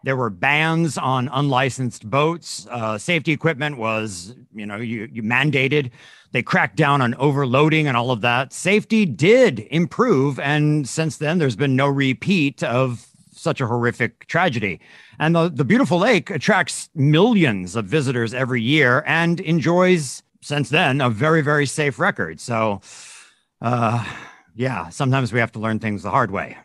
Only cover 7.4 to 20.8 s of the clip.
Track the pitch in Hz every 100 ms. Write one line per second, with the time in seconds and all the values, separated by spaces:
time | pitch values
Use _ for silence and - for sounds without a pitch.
7.4 | 135 135 156 156 147 120 120 120 120 120
8.4 | 131 - 175 208 - 220 196 107 165 247
9.4 | 240 135 - 156 170 - 247 147 143 135
10.4 | 143 151 151 151 131 - 160 - 151 180
11.4 | 139 104 139 131 143 139 135 123 - 190
12.4 | 139 - 151 120 131 120 - _ _ -
13.4 | 165 143 123 120 120 - 117 _ - 160
14.4 | 185 120 101 82 - - - - 151 170
15.4 | 170 139 135 226 226 175 208 196 - 170
16.4 | - 202 170 - - 156 139 151 220 214
17.4 | 147 98 90 107 98 151 131 123 113 123
18.4 | 131 127 113 151 127 127 131 156 170 170
19.4 | 160 165 160 175 185 180 139 - _ _
20.4 | - 147 139 160